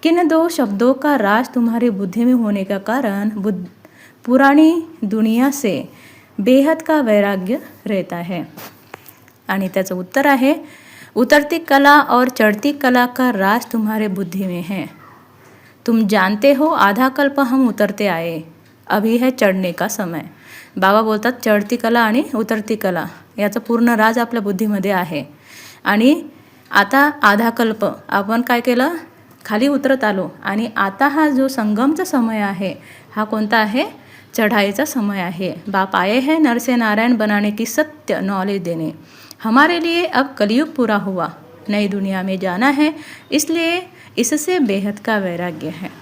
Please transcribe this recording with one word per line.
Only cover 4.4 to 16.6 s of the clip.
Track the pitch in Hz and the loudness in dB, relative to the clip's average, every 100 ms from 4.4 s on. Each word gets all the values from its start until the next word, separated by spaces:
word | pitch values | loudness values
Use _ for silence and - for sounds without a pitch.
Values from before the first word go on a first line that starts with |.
| 277 285 311 339 320 - | 6 6 6 4 -4 -8
दुनिया | 208 220 220 226 269 | -4 0 0 2 2
से | 277 226 156 - - - - _ - | 0 -2 -2 -6 -18 -20 -20 _ -4
बेहद | 202 262 277 320 | 4 4 4 0
का | 320 311 | 0 0
वैराग्य | 247 208 202 196 185 269 - - - | 4 2 2 0 -2 -4 -6 -16 -6
रहता | 202 175 170 | -4 -4 -8
है?" | 170 180 - - - - - - - - - _ - | -8 -8 -10 -14 -20 -20 -20 -20 -20 -20 -20 _ -6
आणि | 196 185 | -4 -2
त्याचं | 185 185 | -4 -4
उत्तर | 180 180 277 285 | -6 -4 0 2
आहे, | 277 262 320 - - - - - | 4 2 0 -4 -20 -20 -20 -10
"उतरती | - 254 294 294 339 | -2 4 4 4 -4
कला | 330 277 277 294 277 | 2 4 8 6 6
और | 247 247 | 2 2
चढ़ती | - 220 208 285 | 2 2 2 -2
कला | 285 254 247 247 | 0 2 2 0
का | 247 254 | 0 0
राज | 214 190 220 233 | 2 2 0 -2
तुम्हारे | 233 214 220 214 | -4 -2 -2 -4
बुद्धि | 190 185 190 190 | -4 -6 -6 -6
में | 175 | -6
है. | 170 196 135 - - - - _ - - - _ - | -6 -8 -8 -14 -20 -20 -20 _ -20 -20 -20 _ -2
तुम | 226 214 | 0 2
जानते | 208 185 208 277 | 2 0 2 2
हो | 277 | 4